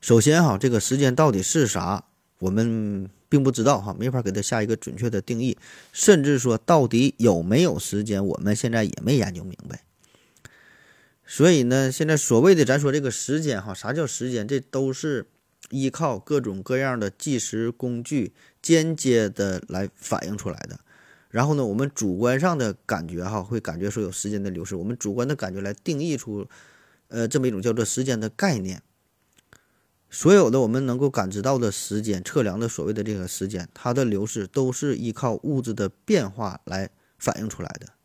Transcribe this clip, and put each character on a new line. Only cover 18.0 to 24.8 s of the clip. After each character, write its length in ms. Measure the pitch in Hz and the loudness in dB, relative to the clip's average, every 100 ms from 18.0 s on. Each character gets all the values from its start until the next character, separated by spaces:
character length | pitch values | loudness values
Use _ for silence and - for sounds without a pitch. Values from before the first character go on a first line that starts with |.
具 300 | 120 147 117 _ _ _ | -4 -4 -4 _ _ _
间 340 | - 165 160 | 2 2 4
接 360 | 156 135 117 107 | -2 2 4 2
的 340 | - 101 92 - | 0 -2 -2 -6
来 220 | 92 98 | -6 -6
反 320 | _ - - 80 | _ -6 -6 -4
映 100 | 104 | -8
出 140 | 98 | -8
来 80 | 78 - | -10 -12
的。 120 | - _ _ _ _ _ | -16 _ _ _ _ _
然 180 | 113 135 | -2 0
后 60 | |
呢， 100 | 147 | 0
我 80 | 123 | 0
们 180 | 101 139 | 0 -2
主 240 | - 107 92 | -2 -4 0
观 200 | 120 131 | 0 2
上 200 | 180 160 | 0 0
的 160 | 117 | -2
感 340 | 98 _ 98 82 | -4 _ -6 -4
觉 160 | 85 | -8
哈， 180 | 90 107 | -6 -6
会 160 | 95 117 | -4 -6
感 220 | - 85 | -6 -6
觉 100 | 98 | -6
说 120 | 113 | -4
有 100 | 98 | -6
时 160 | 92 101 | -6 -6
间 120 | 104 | -4
的 100 | 98 | -6
流 120 | 87 | -8
逝， 140 | 85 | -8
我 80 | 95 | -8